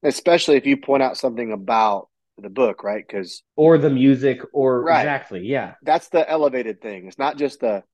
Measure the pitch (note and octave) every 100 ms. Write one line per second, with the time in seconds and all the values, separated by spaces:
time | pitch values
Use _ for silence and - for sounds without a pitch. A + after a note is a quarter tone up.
0 | D#3 B2+ - E3+ - C#3+ C#3 C#3 - C#3
1 | C3 - C3 A#2 A#2 G#2 F#2+ A2+ A2 G2+
2 | - _ _ _ G2+ G2 B2 F#2+ G#2 G#2
3 | - G#2 F2+ - _ - D#3 D#3+ D3 C3+
4 | C3+ C3 C#3 B2 - D3 C3 B2 D#3 D#3+
5 | A#2 C#3 - F#2+ F#2+ C3+ G2 - C#3 D#3+
6 | - E3+ D#3 D#3+ D3 B2+ A2+ G#2 A2+ G2
7 | F#2 - C#3 D3 C#3+ - A#2+ G2+ -